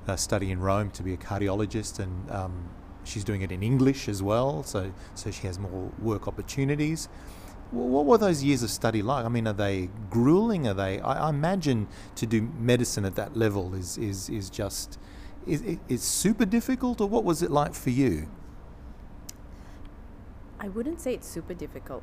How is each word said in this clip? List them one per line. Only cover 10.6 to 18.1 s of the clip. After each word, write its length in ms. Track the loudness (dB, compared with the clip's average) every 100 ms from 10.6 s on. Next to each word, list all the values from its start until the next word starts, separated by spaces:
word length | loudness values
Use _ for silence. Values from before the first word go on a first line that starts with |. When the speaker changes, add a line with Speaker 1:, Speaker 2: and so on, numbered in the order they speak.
| 2
Speaker 1:
Are 80 | 2
they, 240 | 0 0
I, 260 | 0 0 2
I 40 |
imagine 580 | 2 2 2 4 2 0 -6 -14 -4
to 120 | 2
do 140 | 2 2 0
medicine 440 | 4 4 4 0
at 120 | 0 -2
that 200 | -2 2
level 380 | 2 2 -2
is, 240 | -4 -6 -4
is, 320 | -4 -4 -6
is 220 | -6 -6
just, 480 | -4 -4 -4 -8 -10 -14 -14 -14 -10 -4
is, 160 | -2
is, 140 | -2 -6 -2
is 140 | -2
super 420 | 0 2 4 4 4
difficult, 560 | 4 2 0 0 0
or 60 | 2
what 160 | 2
was 180 | 2 2
it 80 | 2
like 240 | 2 2
for 160 | 0 0
you? 380 | 4 4